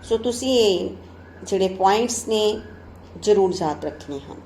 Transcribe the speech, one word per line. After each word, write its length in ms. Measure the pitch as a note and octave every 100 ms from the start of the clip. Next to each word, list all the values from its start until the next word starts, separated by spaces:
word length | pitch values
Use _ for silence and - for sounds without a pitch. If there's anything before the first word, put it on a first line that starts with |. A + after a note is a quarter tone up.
ਸੋ 140 | - A3+
ਤੁਸੀਂ 360 | A#3+ A#3+ C4 B3+
ਇਹ 300 | G#3+ F3+ F#3 - - - - -
ਜਿਹੜੇ 240 | - G3 F#3+
ਪੁਆਇੰਟਸ 600 | F#3 F#3+ G#3 A#3+ A#3+ -
ਨੇ 340 | A3 G#3+ G#3+ - - - - - -
ਜ਼ਰੂਰ 320 | F#3 G3+ F#3+ F3
ਯਾਦ 260 | E3 D3 D3+
ਰੱਖਣੇ 340 | D3 - C#3+
ਹਨ। 200 | - -